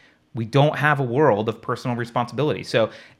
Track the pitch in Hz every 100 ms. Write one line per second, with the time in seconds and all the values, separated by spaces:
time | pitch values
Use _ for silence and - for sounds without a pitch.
0 | _ _ _ 117 113 139 147 - 147 143
1 | 131 120 151 104 110 110 - 120 127 117
2 | 117 127 117 117 147 95 - 123 110 -
3 | - _